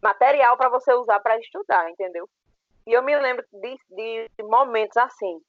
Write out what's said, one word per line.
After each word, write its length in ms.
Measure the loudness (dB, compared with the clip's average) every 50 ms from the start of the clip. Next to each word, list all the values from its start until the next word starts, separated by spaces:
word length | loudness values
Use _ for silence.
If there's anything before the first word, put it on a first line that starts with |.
| 0
Material 520 | 0 2 4 4 4 4 4 4 4 4
pra 140 | 4 2 0
você 240 | 0 0 2 2 2
usar 260 | 2 2 0 -2 0
pra 180 | 2 0 -2 -2
estudar", 500 | -4 -10 _ -16 -6 -2 0 0 0 -2
entendeu? 400 | -6 _ -10 -8 -8 -12 -14 -14 _ _ _ _ _ _ _ _ _ _ _
E 80 | 0 0
eu 80 | 0
me 160 | 2 0 -2 0
lembro 260 | 0 -2 -4 -4 -8 _
de, 240 | _ -16 -14 -14 -14 -16 _ _
de 540 | -14 -12 -12 -10 -10 -10 -12 -14 _ _ -6
momentos 540 | 0 2 2 2 2 0 -4 -4 -2 0 -2
assim. 420 | -2 -2 -4 _ -8 -8 -8 -8 _